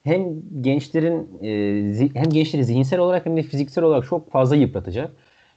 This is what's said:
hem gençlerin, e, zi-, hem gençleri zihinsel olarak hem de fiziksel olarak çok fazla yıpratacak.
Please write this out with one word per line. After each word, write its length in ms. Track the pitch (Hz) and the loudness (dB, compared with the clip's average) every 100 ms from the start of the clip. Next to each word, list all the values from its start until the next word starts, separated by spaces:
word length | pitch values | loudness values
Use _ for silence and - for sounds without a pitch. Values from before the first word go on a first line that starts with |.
hem 380 | 139 180 185 160 - 139 | -2 0 -2 -8 -10 -4
gençlerin, 800 | 127 143 135 160 160 165 - 90 | 0 0 0 -2 0 -2 -6 -10
e, 60 | 107 104 101 104 104 | -6 -2 0 0 -2
zi-, 220 | 107 139 135 | 0 0 0
hem 140 | 160 | 0
gençleri 360 | 156 156 147 120 | 2 0 0 0
zihinsel 340 | 120 135 180 | 2 2 2
olarak 260 | 175 180 170 | 2 0 0
hem 120 | 160 | -2
de 60 | |
fiziksel 400 | 151 139 143 - | -2 -4 -4 2
olarak 220 | 165 143 127 | 4 2 0
çok 260 | 170 - | -4 -2
fazla 240 | 135 127 147 | 2 4 4
yıpratacak. 560 | 127 98 90 101 160 - _ _ _ | 2 0 -6 -6 -8 -12 _ _ _